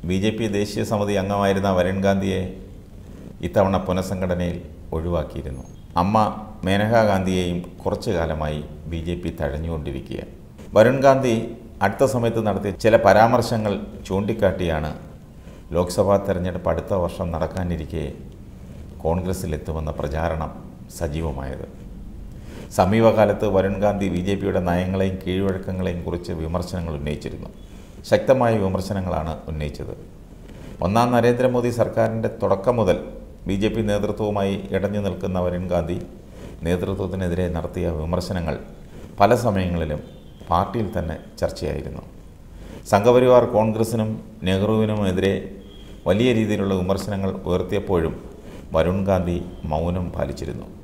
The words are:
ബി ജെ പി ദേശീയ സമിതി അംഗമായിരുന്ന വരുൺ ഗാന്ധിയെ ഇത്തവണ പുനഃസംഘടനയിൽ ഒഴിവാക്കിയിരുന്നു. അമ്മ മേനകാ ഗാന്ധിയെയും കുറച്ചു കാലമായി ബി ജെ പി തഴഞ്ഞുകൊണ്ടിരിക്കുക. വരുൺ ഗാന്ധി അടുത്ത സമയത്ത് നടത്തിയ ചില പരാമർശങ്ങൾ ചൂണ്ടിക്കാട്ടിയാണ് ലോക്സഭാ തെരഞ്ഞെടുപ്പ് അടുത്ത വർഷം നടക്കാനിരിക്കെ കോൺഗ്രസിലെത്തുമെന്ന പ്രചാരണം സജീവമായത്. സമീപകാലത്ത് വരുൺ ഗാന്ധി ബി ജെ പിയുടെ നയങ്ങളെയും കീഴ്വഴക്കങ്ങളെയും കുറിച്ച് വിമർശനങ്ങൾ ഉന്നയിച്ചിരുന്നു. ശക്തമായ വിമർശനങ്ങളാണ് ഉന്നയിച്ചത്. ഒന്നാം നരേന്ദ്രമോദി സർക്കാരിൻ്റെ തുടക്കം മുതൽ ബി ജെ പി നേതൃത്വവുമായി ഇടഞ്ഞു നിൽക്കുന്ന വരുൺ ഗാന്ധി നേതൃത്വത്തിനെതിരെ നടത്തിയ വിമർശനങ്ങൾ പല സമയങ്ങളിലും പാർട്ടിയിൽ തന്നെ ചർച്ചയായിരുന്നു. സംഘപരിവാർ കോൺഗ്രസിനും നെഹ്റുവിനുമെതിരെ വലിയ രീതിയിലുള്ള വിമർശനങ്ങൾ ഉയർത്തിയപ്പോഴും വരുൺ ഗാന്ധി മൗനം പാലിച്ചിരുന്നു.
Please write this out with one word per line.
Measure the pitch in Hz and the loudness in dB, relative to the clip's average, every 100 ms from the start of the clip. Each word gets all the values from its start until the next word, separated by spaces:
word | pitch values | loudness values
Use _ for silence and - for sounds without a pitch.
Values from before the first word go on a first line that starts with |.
| 165 | 0
ബി | 190 | 0
ജെ | 214 214 | 0 0
പി | 113 101 | 0 0
ദേശീയ | 104 - 107 | 0 -2 0
സമിതി | 107 101 101 | 0 2 0
അംഗമായിരുന്ന | 95 101 98 98 98 92 | 0 2 4 4 2 2
വരുൺ | 90 98 98 | 2 2 2
ഗാന്ധിയെ | 98 95 95 92 - - - - - - - - - 90 | 2 2 -2 -4 -8 -14 -16 -18 -18 -18 -16 -16 -8 0
ഇത്തവണ | 110 95 95 - | 4 4 2 2
പുനഃസംഘടനയിൽ | 92 92 95 92 87 87 87 - - - 80 | 0 0 -2 -2 0 0 -4 -10 -16 -6 -4
ഒഴിവാക്കിയിരുന്നു. | 82 85 76 80 71 65 - - - 85 | 0 -2 -2 -8 -8 -10 -12 -16 -6 0
അമ്മ | 92 107 107 - - - 90 | 2 4 2 -2 -12 -6 0
മേനകാ | 98 107 117 110 | 2 4 4 4
ഗാന്ധിയെയും | 95 92 92 90 87 - - | 4 2 0 0 -2 -6 -6
കുറച്ചു | - 87 - 87 | -4 -2 -2 0
കാലമായി | 80 78 76 76 - - 78 | 0 -2 -2 -4 -8 -12 -8
ബി | 82 82 | -6 -4
ജെ | 87 | -4
പി | 85 - | -4 -4
തഴഞ്ഞുകൊണ്ടിരിക്കുക. | 71 73 82 80 69 65 - - - - - - - 104 | -4 -4 -4 -6 -6 -8 -8 -10 -10 -16 -20 -18 2 6
വരുൺ | 113 135 135 | 8 8 6
ഗാന്ധി | 131 127 113 - - - - 98 | 6 4 2 -2 -10 -16 0 0
അടുത്ത | - 131 123 | 4 2 4
സമയത്ത് | 117 113 104 | 2 2 0
നടത്തിയ | 98 101 92 113 | 0 -2 2 6
ചില | 110 101 | 8 8
പരാമർശങ്ങൾ | 101 117 120 113 113 107 101 - - - | 8 8 6 2 0 0 -2 -6 -12 -4
ചൂണ്ടിക്കാട്ടിയാണ് | 98 104 107 101 87 87 78 76 76 - - - - - - - 80 | -2 0 2 2 2 -2 0 -4 -8 -14 -18 -18 -18 -18 -18 -2 0
ലോക്സഭാ | 90 - 98 101 98 | 0 2 4 4 2
തെരഞ്ഞെടുപ്പ് | 90 90 87 92 | -2 -2 -2 -2
അടുത്ത | 82 - 98 | -2 0 0
വർഷം | 85 - 90 80 | 0 -2 -4 -2
നടക്കാനിരിക്കെ | 80 95 90 82 76 80 76 - - - - - - - - - 80 | -4 -2 -4 -4 -4 -6 -6 -8 -16 -16 -18 -18 -16 -16 -16 -6 0
കോൺഗ്രസിലെത്തുമെന്ന | 87 90 90 87 76 - 78 78 73 | 0 0 -4 -4 -4 -4 -4 -4 -4
പ്രചാരണം | 76 73 82 80 76 - - - - - | -4 -2 -2 -2 -6 -10 -16 -16 -16 -6
സജീവമായത്. | 82 76 82 69 67 65 - - - - - - - - - - - - | -4 -2 -4 -6 -8 -10 -12 -14 -16 -14 -14 -14 -14 -14 -14 -14 -6 0
സമീപകാലത്ത് | 92 110 113 107 101 101 104 95 | 4 6 6 6 4 4 2 2
വരുൺ | 95 101 | 2 2
ഗാന്ധി | 104 98 95 | 0 2 0
ബി | 90 92 | 0 0
ജെ | 98 | 0
പിയുടെ | 98 95 90 | 0 0 2
നയങ്ങളെയും | 87 92 95 95 90 | 0 0 0 0 0
കീഴ്വഴക്കങ്ങളെയും | 90 92 98 92 95 92 92 87 85 | -2 0 0 -2 -4 -2 -2 -2 -4
കുറിച്ച് | 87 87 82 | -4 -4 -4
വിമർശനങ്ങൾ | 80 85 90 92 82 73 | -2 -2 -2 -4 -4 -4
ഉന്നയിച്ചിരുന്നു. | 73 76 - - - - - - - - - | -4 -4 -6 -10 -12 -14 -18 -18 -18 -18 2
ശക്തമായ | 104 - 127 117 110 95 | 2 4 4 4 2 2
വിമർശനങ്ങളാണ് | 92 92 98 90 80 80 78 - | 0 -2 -2 -2 -2 -4 -6 -8
ഉന്നയിച്ചത്. | 78 76 - - - - - - - - - - - 90 | -6 -6 -6 -10 -10 -14 -20 -20 -18 -18 -16 -16 -4 2
ഒന്നാം | 110 123 123 | 4 4 6
നരേന്ദ്രമോദി | 120 120 127 123 120 113 | 4 4 2 2 0 2
സർക്കാരിൻ്റെ | 107 113 113 113 110 - | 0 2 0 0 -4 -2
തുടക്കം | 98 95 123 120 | 0 2 2 2
മുതൽ | 95 - - - - - - | 2 2 -2 -14 -16 -12 -4
ബി | 98 | 0
ജെ | 107 117 | 0 0
പി | 104 | 0
നേതൃത്വവുമായി | 104 101 104 107 101 98 95 - 95 | 0 0 -2 0 0 0 -2 -2 -2
ഇടഞ്ഞു | 98 104 98 | 0 0 -2
നിൽക്കുന്ന | 87 92 92 90 | -2 -2 0 0
വരുൺ | 87 92 | -2 0
ഗാന്ധി | 87 80 95 - - - - - - 80 | -2 0 -4 -6 -14 -18 -16 -16 -6 0
നേതൃത്വത്തിനെതിരെ | 90 95 98 95 95 90 87 90 82 | 0 0 -2 -4 -2 -2 0 0 -2
നടത്തിയ | 82 90 85 80 | -4 -4 -2 -2
വിമർശനങ്ങൾ | 80 90 87 92 80 65 - - - - - - | -2 -2 -2 -4 -4 -6 -10 -18 -18 -16 -16 4
പല | 101 120 117 | 6 6 4
സമയങ്ങളിലും | 95 90 87 78 73 - - - - - | 2 0 -2 -2 -4 -8 -18 -18 -18 0
പാർട്ടിയിൽ | 85 98 117 98 85 | 0 2 -2 -2 -4
തന്നെ | 80 80 - - | -4 -8 -12 -4
ചർച്ചയായിരുന്നു. | - - 73 71 67 67 - - - - - - - - - | -4 -2 -4 -4 -6 -12 -14 -18 -20 -20 -20 -18 -16 -16 2
സംഘപരിവാർ | 101 113 123 123 123 - 107 | 6 8 8 10 8 8 4
കോൺഗ്രസിനും | 110 110 113 117 110 110 - - 90 | 4 2 0 0 -2 -4 -10 -4 0
നെഹ്റുവിനുമെതിരെ | 95 104 110 107 107 98 92 95 98 - - - - - - - | 2 4 4 2 2 2 4 2 2 -4 -14 -16 -18 -18 -6 2
വലിയ | 107 123 110 | 4 4 4
രീതിയിലുള്ള | 107 104 98 95 | 2 2 2 2
വിമർശനങ്ങൾ | 90 95 - 98 95 95 - | 2 0 0 -2 -2 -2 -2
ഉയർത്തിയപ്പോഴും | 90 90 101 - 90 80 - - - - - - 80 | 0 0 -2 2 2 2 -4 -14 -16 -16 -16 -2 2
വരുൺ | 80 95 98 | 2 2 2
ഗാന്ധി | 92 87 87 87 - 82 | 2 2 -2 -4 -10 -4
മൗനം | 76 85 90 90 - | -2 0 -2 -4 -4
പാലിച്ചിരുന്നു. | 71 69 - - - - | -4 -6 -8 -10 -12 -16